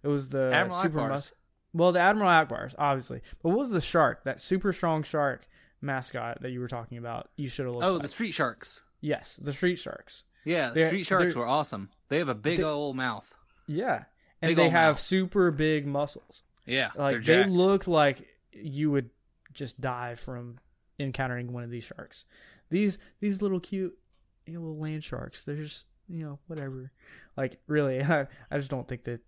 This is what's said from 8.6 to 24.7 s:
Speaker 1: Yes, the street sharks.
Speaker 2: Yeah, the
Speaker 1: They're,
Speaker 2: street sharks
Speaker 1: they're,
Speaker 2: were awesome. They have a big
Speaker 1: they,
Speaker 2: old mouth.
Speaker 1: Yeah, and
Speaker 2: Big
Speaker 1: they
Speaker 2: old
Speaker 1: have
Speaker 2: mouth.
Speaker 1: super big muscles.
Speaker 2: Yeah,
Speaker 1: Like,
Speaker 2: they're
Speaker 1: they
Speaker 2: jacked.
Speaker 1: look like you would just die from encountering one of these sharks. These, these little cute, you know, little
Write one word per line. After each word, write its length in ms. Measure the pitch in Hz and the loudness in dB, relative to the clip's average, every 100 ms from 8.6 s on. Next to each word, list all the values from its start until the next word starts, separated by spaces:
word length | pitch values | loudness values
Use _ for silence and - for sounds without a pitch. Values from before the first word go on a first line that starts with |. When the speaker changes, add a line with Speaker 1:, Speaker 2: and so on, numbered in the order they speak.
| - - _ _ | -14 -14 _ _
Speaker 1:
Yes, 380 | 151 147 - - | -6 -6 -6 -12
the 140 | 139 | -8
street 220 | 135 180 180 | -2 0 0
sharks. 460 | - - - - _ _ | -6 -12 -14 -20 _ _
Speaker 2:
Yeah, 240 | 151 170 131 | -4 0 0
the 60 | |
Speaker 1:
They're, 140 | 127 160 | 2 2
Speaker 2:
street 180 | 190 170 | 2 2
sharks 260 | 190 175 | 2 2
Speaker 1:
they're, 80 | 147 | 2
Speaker 2:
were 60 | 117 | 0
awesome. 400 | 143 147 107 98 _ _ | 0 0 -6 -10 _ _
They 80 | 147 | 0
have 100 | 160 | 0
a 60 | |
big 240 | 113 127 170 | -2 0 0
Speaker 1:
they, 60 | |
Speaker 2:
old 320 | 156 147 147 131 | 0 -2 -4 -2
mouth. 360 | 127 107 - - _ _ - | -4 -4 -12 -20 _ _ -8
Speaker 1:
Yeah, 380 | 151 247 143 - _ _ _ | -4 -2 -2 -4 _ _ _
and 80 | 160 | 2
Speaker 2:
Big 60 | 165 | 4
Speaker 1:
they 60 | |
Speaker 2:
old 80 | 170 | 6
Speaker 1:
have 220 | 170 160 147 | 6 6 4
Speaker 2:
mouth. 40 | |
Speaker 1:
super 480 | - 190 185 208 180 | 0 0 2 4 4
big 340 | 147 156 151 143 | 4 2 2 0
muscles. 560 | 139 143 - _ - _ _ - | -2 -4 -6 _ -20 _ _ -4
Speaker 2:
Yeah, 240 | 127 120 - | -2 -2 -2
Speaker 1:
Like, 160 | 139 | 0
Speaker 2:
they're 80 | 123 | 0
Speaker 1:
they 220 | 127 165 | 6 6
Speaker 2:
jacked. 60 | 190 | 6
Speaker 1:
look 360 | 180 185 196 180 | 6 6 4 4
like 400 | 165 143 135 - _ _ | 4 4 2 -10 _ _
you 380 | - 123 139 151 | -14 -10 -2 2
would 200 | 139 120 _ _ _ _ | 2 -2 _ _ _ _
just 280 | - 131 - | -12 -12 -8
die 360 | 131 123 123 117 | -6 -6 -8 -8
from 420 | - 123 120 120 _ _ _ - | -10 -10 -12 -16 _ _ _ -8
encountering 540 | 139 123 131 123 123 | -6 -4 -4 -4 -6
one 100 | 123 | -8
of 80 | 120 | -8
these 140 | 120 | -10
sharks. 400 | 110 - - - - _ - - _ | -12 -16 -16 -18 -20 _ -20 -20 _
These, 280 | 175 208 190 - _ | 2 2 0 -14 _
these 200 | 208 190 | -2 0
little 200 | 202 185 | 0 -2
cute, 360 | - 196 185 - _ _ _ _ - | -4 -4 -4 -8 _ _ _ _ -14
you 80 | |
know, 60 | 170 | -10
little 200 | 165 | -10